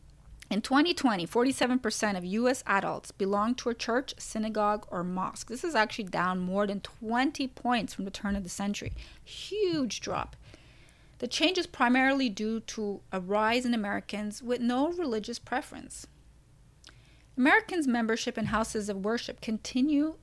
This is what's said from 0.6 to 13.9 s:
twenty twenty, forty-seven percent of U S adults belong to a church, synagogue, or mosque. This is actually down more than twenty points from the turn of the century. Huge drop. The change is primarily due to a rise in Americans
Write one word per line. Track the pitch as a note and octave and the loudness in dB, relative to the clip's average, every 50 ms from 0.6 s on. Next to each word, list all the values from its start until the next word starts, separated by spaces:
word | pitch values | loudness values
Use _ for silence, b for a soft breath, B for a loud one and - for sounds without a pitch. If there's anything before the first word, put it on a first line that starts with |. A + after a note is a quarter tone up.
twenty | - - C4+ C#4+ D4+ F4 E4+ | 0 4 4 6 6 6 4
twenty, | - - B3 G#3 F3+ E3+ | 2 2 2 2 2 0
forty-seven | - - A#3 A#3+ C4+ B3+ - C#4+ A#3+ B3 C4 | 0 2 2 4 4 2 2 2 2 2 2
percent | - G#3+ - - A3+ G#3 G3 F3+ | 0 0 -2 0 0 0 0 0
of | F3 | -2
U | F3+ G3 A3 A#3+ B3 | -2 0 2 2 2
S | C4+ - - - | 2 0 0 0
adults | G3 G3 E3+ E3 E3 - - - | 0 2 2 0 -4 -4 -8 -10
belong | - - G3 G3 G3+ G3+ G#3 A#3 B3+ | -4 -2 0 2 2 2 2 0 0
to | - - A#3+ | 0 -2 -4
a | A#3+ | -4
church, | - - - A3+ B3+ - - - - | -4 -2 0 0 0 0 -2 -8 -12
synagogue, | - - - A3 G#3+ A3 G#3+ G#3+ G#3 G#3 G#3+ G#3 - - | -10 -6 -4 -4 -2 -2 0 2 2 2 2 0 -2 -6
or | - F3+ F3 | -4 -4 -2
mosque. | F3+ F3+ F#3 F#3 - - - - - | -2 -2 -2 -2 -4 -6 -8 -10 -10
This | A3+ C4 - | -8 -6 -4
is | E4+ C#4 | 0 2
actually | A3+ G#3+ A3 - - G#3 F3+ | 4 2 2 0 -6 -6 -4
down | - E3 F3 F#3 F#3 F#3 | -2 0 0 2 0 0
more | F3+ F3+ F#3 G3+ G#3 G3 | -2 0 0 0 0 0
than | G3+ F#3+ | 0 -4
twenty | - - - - A3 G#3+ A#3 B3 C4 D#4 - - C4+ B3+ | -6 -10 -14 -10 -4 -2 0 2 2 2 0 -2 -4 -6
points | - - - A#3+ B3 A#3 F3+ - - | -6 -4 -2 0 0 0 0 -2 -6
from | - G3 | -6 -8
the | G3 | -8
turn | - - - G3+ G3+ | -6 -4 -2 -2 -2
of | G3+ F#3 | -2 -2
the | F3 | -4
century. | - - G3+ G3+ G3+ - - - - B B B B B B | -6 -4 -2 -2 -2 -4 -4 -8 -8 B B B B B B
Huge | - - - - - F#4+ G#4+ G#4 F4+ E4+ D4+ C4 G3+ - - | -16 -14 -12 -10 -4 0 2 2 2 2 2 0 0 -2 -4
drop. | - G#3 F#3 - - - - - B B B B B B B B B B B B B B B B | -4 -4 -2 -2 -4 -6 -10 -18 B B B B B B B B B B B B B B B B
The | B3 A3+ | -6 -4
change | - - D#4+ F4 F#4 F#4 | 0 2 2 2 2 2
is | E4+ - | -2 -2
primarily | - - B3+ A#3+ B3 C4 C4 C4+ C#4 C#4 C4+ A#3+ | 0 2 4 4 6 6 6 4 4 4 2 0
due | F#3+ - G#3+ A3 A3+ A3+ | 0 -2 -2 -2 -2 -4
to | A3+ - - A3+ G#3+ G3+ G3 - - - | -4 -6 -8 -6 -4 -4 -4 -6 -8 -6
a | - F#3+ | -6 -6
rise | F3+ F3+ G3+ G#3+ G#3+ A3 A#3 B3+ B3+ | -2 0 2 2 4 4 2 2 2
in | A#3+ A#3+ | 2 0
Americans | A3 G3+ G3+ | 0 0 -2